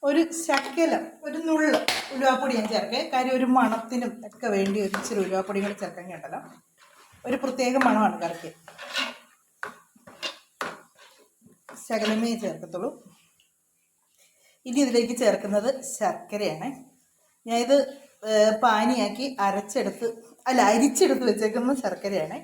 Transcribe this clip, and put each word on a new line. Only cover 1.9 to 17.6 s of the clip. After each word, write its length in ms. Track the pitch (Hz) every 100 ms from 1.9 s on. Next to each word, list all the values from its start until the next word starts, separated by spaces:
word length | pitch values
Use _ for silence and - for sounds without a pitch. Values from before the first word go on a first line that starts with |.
| - -
ഉലുവാപ്പൊടി 400 | 269 269 262 277 233
ഞാൻ 100 | 214
ചേർക്കേ. 280 | 220 - 254 330
കാര്യം 200 | 262 254 262
ഒരു 80 | 254 254
മണത്തിനും 540 | 226 226 - 247 240 - -
ഒക്കെ 200 | - 240 202
വേണ്ടി 220 | 196 196 196
ഒരു 80 | 190
ഇച്ചിരി 200 | - 208
ഉലുവാപ്പൊടിയും 420 | 185 190 190 196 202
കൂടി 100 | 202
ചേർക്കണമെങ്കിൽ 360 | 185 170 180 165
ഉണ്ടല്ലോ, 240 | 139 196 - - _ _ _ _ - _ 240
ഒരു 100 | 254
പ്രത്യേക 300 | 262 254 247 262 254
മണമാണ് 300 | 214 208 -
കറിക്ക്. 280 | 170 - 156 - - - - - 254 - _ _ _ _ - - _ _ - - - - _ _ - - - _ - _ _ _ _ _ - - -
ശകലമേ 440 | 226 214 220 233 233 196
ചേർക്കത്തുള്ളൂ. 460 | 160 170 175 165 - - _ _ _ _ _ _ _ _ _ _ _ _ _ _ _ 254
ഇനി 120 | 247 277
ഇതിലേക്ക് 320 | 233 233 214
ചേർക്കുന്നത് 460 | 233 185 208 208 226 269 - -
ശർക്കരയാണ്. 720 | 196 170 - 208 196 156 208 277 - _ _ _ _ _ 226
ഞാനിത്, 280 | 233